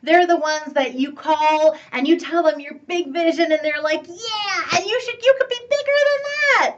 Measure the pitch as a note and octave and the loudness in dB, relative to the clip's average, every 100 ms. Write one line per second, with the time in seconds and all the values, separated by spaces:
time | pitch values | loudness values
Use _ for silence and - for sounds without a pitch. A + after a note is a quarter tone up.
0 | B3 E4+ F4 E4+ D4+ D#4 D4+ D4 C4 B3+ | 4 4 4 2 0 -4 -4 -2 -2 -2
1 | C#4 D4 D4 D#4 D4+ D#4 D#4 D4+ - A#3+ | -6 -6 -2 0 2 4 2 2 -8 -6
2 | C#4 E4+ - E4 D#4+ D4 C#4+ D4+ - F4 | 2 0 2 0 2 0 -8 -18 -6 -4
3 | C#4 C4+ E4 D#4+ E4 D#4 D4+ D4+ D4+ D#4 | -4 0 0 2 2 2 0 -2 -2 -4
4 | - F4 A4+ G#4+ G4+ F#4+ D#4+ E4+ G4 A#4 | -6 -12 -8 -6 -4 -4 0 0 0 -4
5 | B4 A#4+ A#4+ C5+ B4+ B4 A#4+ C#5+ C#5+ C#5+ | -4 -2 2 2 2 -4 -2 -2 0 2
6 | C#5+ C#5+ C#5+ D5 C#5+ B4 - | 2 0 -4 -2 2 2 0